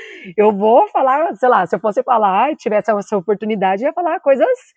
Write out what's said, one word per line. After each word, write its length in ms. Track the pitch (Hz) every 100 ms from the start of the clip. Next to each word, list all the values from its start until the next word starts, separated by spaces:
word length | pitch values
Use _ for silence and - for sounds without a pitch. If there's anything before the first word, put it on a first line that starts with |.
| 427 370 233 170
Eu 140 | 208
vou 360 | 196 214 247 415
falar, 440 | 370 269 277 339 -
sei 120 | 247
lá, 160 | 220 175
se 100 | 196
eu 40 |
fosse 240 | 214 208
falar, 520 | - 233 208 190 269 320
tivesse 360 | 226 208 196
essa 260 | 208 196 208
oportunidade, 640 | 180 202 214 214 190 196
eu 60 | 277
ia 60 |
falar 260 | 330 349 349
coisas 280 | 277 262 349 494 -